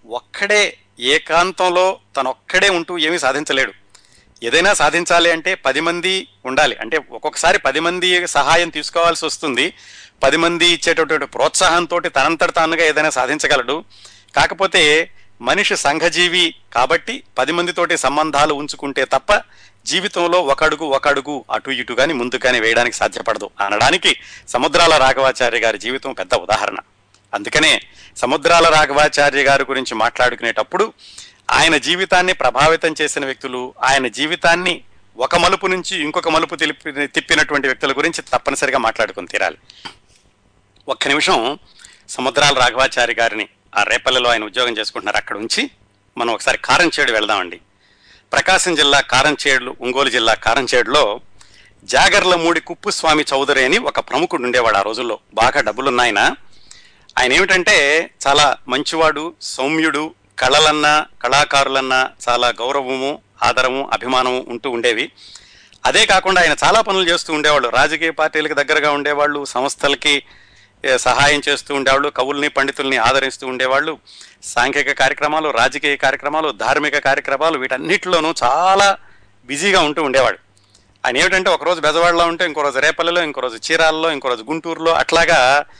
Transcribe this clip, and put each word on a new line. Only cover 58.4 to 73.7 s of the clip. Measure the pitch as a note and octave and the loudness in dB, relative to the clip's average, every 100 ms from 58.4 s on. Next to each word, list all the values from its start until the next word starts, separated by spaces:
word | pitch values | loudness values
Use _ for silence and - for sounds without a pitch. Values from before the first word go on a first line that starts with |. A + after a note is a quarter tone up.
| D3 - B2 | 2 0 -4
మంచివాడు, | C3 - D#3+ D#3 D3 E3 - | -4 -2 0 2 0 -8 -12
సౌమ్యుడు, | - - C3+ D#3+ D#3+ C#3+ D#3+ - _ - | -12 -6 -2 0 0 -2 -6 -12 _ -2
కళలన్నా, | C3 D3 D#3 D3+ D3+ D3+ - - | 2 4 4 4 2 2 0 -6
కళాకారులన్నా | A#2+ C#3 D3 C#3 C3+ C3+ C3 C3 C3 - B2 | 0 0 2 2 2 -2 0 0 0 -4 -2
చాలా | A#2+ A#2+ | 0 0
గౌరవము, | A2 B2 C#3+ B2+ C3 C3+ - _ _ | -2 -4 -2 -4 -4 -4 -6 _ _
ఆదరము, | A2+ A#2+ B2+ C3+ C3+ | 0 2 0 -2 -4
అభిమానము | A2 B2 B2+ B2+ B2+ B2 | -6 0 0 0 -2 -6
ఉంటూ | A#2+ C3+ | -8 -6
ఉండేవి. | A#2+ A#2+ A2 D#3 - - - - - _ _ B2+ | -2 0 -2 -4 -12 -20 -20 -20 -20 _ _ 0
అదే | F3+ G#3+ | 2 4
కాకుండా | F#3+ F#3+ F#3 | 2 2 2
ఆయన | E3 C#3 | 2 2
చాలా | D#3 A3 | 2 2
పనులు | G#3+ F#3+ E3+ | 2 0 0
చేస్తూ | E3+ - | -2 -2
ఉండేవాళ్ళు. | D3+ D3+ D3 A#2+ | -2 2 2 2
రాజకీయ | B2 D3+ D#3 E3 | 0 0 0 -4
పార్టీలకు | D#3+ D#3 D#3 D3+ | -2 -2 -2 -2
దగ్గరగా | C#3+ C#3+ D3+ D3+ | -2 0 0 2
ఉండేవాళ్ళు, | C#3+ C#3+ D3 D3 D3 C#3 | 0 -2 0 0 -2 -6
సంస్థలకి | B2 C3+ - C#3+ C#3+ D3 C#3+ - - _ - _ _ C3+ | -4 -4 -2 -2 0 0 -2 -4 -20 _ -20 _ _ 0
ఏ, | B2+ | 0
సహాయం | B2+ B2 C#3+ D3 D3 | 2 2 2 2 0
చేస్తూ | C3+ - C#3 | -4 -4 -2
ఉండేవాళ్ళు, | C3 C3+ C#3+ | 0 0 0
కవుల్ని, | - C3+ C#3+ D3 | -2 -4 -2 -2
పండితుల్ని | C#3 C#3 C#3 C3+ B2+ | -2 -2 -4 -2 2
ఆదరిస్తూ | A#2 C3+ C3 - C3 | 2 2 0 -6 -8
ఉండేవాళ్ళు. | B2+ C3 | -4 0